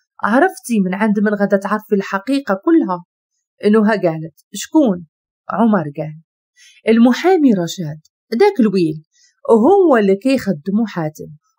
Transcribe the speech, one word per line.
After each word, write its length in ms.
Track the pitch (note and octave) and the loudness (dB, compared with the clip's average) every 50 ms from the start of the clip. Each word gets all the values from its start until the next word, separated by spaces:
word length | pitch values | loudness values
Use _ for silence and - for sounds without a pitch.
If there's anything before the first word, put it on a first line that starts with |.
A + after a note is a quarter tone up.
| _ _ _ _ | _ _ _ _
عرفتي 580 | - G3+ A3+ C4+ F4 F#4+ - - - - A#3 G#3 F#3 | -4 0 2 2 2 0 -2 -6 -8 -4 -2 -2 0
من 100 | F3+ F#3+ | -2 -2
عند 240 | G3 A3 G#3+ G3+ G#3+ | -2 -2 -2 0 0
من 160 | G3+ G#3+ G#3 | 0 -2 -2
غدا 220 | G3+ G3+ F#3+ G3+ | -2 0 0 0
تعرفي 380 | F#3+ - - G#3 G#3+ - - G#3+ | -2 -2 -2 -6 -6 -4 -2 -2
الحقيقة 680 | G3 - - G3 F#3+ - C4+ C#4 C#4 C#4 - F#3+ G3 - | -2 -2 -4 -6 -6 -4 -4 -4 -4 -2 -4 -6 -4 0
كلها؟" 400 | E4 E4 D#4+ A3+ F#3 F3+ F3 - _ _ _ _ _ _ _ _ _ _ - - G#3 | 2 2 2 2 0 -4 -8 -10 _ _ _ _ _ _ _ _ _ _ -4 0 2
نهى 260 | G#3 A3 G#3 G#3+ A3 F#3+ | 2 2 2 2 0 0
قالت: 460 | F3+ E3 D#3+ D#3+ D#3+ E3 - _ _ _ | -2 -2 -4 -4 -8 -12 -16 _ _ _
"شكون؟" 540 | - G3 - - - D#4 C#4+ G#3+ F3+ F3+ E3 - _ _ _ _ _ _ _ - | -14 -14 -8 -2 0 2 2 2 0 -4 -8 -16 _ _ _ _ _ _ _ -6
عمر 340 | - F3+ A#3 A3 G#3+ F3+ D3+ D3 C#3 | -2 0 2 2 2 0 -2 -4 -8
قال: 260 | D#3 D#3 D#3 D#3 D#3+ - _ _ _ _ _ _ _ - - _ _ - A3 | -10 -10 -10 -12 -16 -20 _ _ _ _ _ _ _ -20 -20 _ _ -2 0
"المحامي 680 | A3+ A3+ A#3 B3+ A#3+ - - F4+ F#4+ E4 D4 B3+ G3+ | 2 4 4 4 2 2 0 2 2 4 4 2 2
رشاد، 460 | F#3 E3+ E3 - F#3+ E3 D3 D#3 D#3 _ _ _ _ _ - | 0 -2 -6 -8 -8 -10 -10 -10 -14 _ _ _ _ _ -6
داك 300 | A3+ A#3 G4+ G#4 G4+ F4+ | -2 0 2 2 2 2
الويل، 440 | G#3+ G#3+ F#3 F#3+ E3+ D#3 D#3 D#3 - _ _ _ _ _ _ _ - - | 0 2 2 0 0 -2 -4 -6 -14 _ _ _ _ _ _ _ -2 2
هو 460 | A#3+ G#3+ A3 D#4+ G4+ G4+ F#4 D#4+ B3+ | 2 4 4 4 4 4 4 4 4
اللي 200 | A3+ G#3 F#3+ G3 | 2 2 2 0
كيخدمو 720 | G3 - C4 C4+ B3+ - G3 F3 D3 - F#3+ F#3+ A3 A#3 | 0 0 -2 -2 -2 -2 -4 -6 -6 -4 -4 -4 -2 -4
حاتم 440 | G3 - F3 D#3+ D#3 - - D3+ D#3+ D3+ - _ _ _ | -4 -6 -6 -8 -8 -8 -12 -18 -20 -20 -20 _ _ _